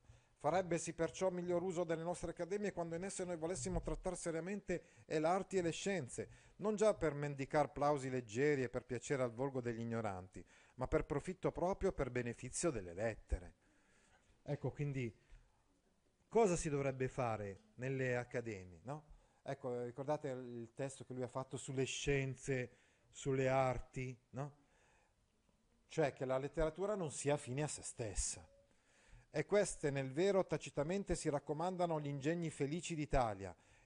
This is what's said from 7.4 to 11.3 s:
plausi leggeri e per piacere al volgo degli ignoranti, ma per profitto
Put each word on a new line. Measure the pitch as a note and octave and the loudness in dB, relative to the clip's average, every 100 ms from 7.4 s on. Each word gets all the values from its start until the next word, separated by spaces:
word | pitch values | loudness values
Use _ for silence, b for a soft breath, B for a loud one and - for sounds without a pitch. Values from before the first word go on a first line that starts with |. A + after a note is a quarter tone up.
| C#3 D3+ C#3 | 0 4 2
plausi | - C#3+ D3 C3 | 4 4 4 2
leggeri | B2+ A#2 G#2+ D3 C#3+ | -2 -2 2 4 4
e | A#2+ | 2
per | B2+ | -2
piacere | - A#2+ - C#3 | -4 -4 -2 0
al | B2+ | 0
volgo | A2+ C#3 C3 | 0 -2 0
degli | A#2+ A2+ | -2 -2
ignoranti, | A#2 A#2 G#2+ F#2 F#2 - - B B - | -2 0 0 -4 -8 -14 -16 B B -6
ma | B2+ | 2
per | D#3 - | 2 2
profitto | D3 - | 0 -2